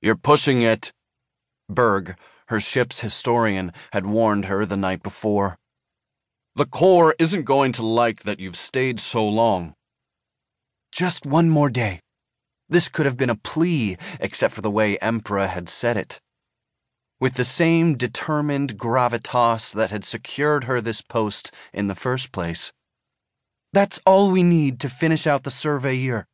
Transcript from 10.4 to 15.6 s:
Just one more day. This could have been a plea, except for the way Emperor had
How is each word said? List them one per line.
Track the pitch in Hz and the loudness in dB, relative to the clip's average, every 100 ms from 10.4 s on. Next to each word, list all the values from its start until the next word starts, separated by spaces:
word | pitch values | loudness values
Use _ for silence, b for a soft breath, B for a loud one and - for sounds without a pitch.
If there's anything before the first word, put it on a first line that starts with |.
| _ _ _ _ _ | _ _ _ _ _
Just | - 180 170 | -4 -2 -2
one | 143 147 170 | 0 2 4
more | 156 143 | 4 2
day. | 123 110 87 _ _ _ _ _ _ _ | 0 -4 -6 _ _ _ _ _ _ _
This | 170 165 | 0 0
could | - 143 | -2 -2
have | 127 | 0
been | 131 | -2
a | 110 - | -2 -4
plea, | - 175 165 110 92 B B | -2 0 2 0 -4 B B
except | 101 - 117 | -8 -2 -2
for | - | -2
the | 107 | -4
way | 104 107 101 | 0 0 0
Emperor | - 117 107 101 98 | -2 -4 -2 -2 -2
had | 90 | -4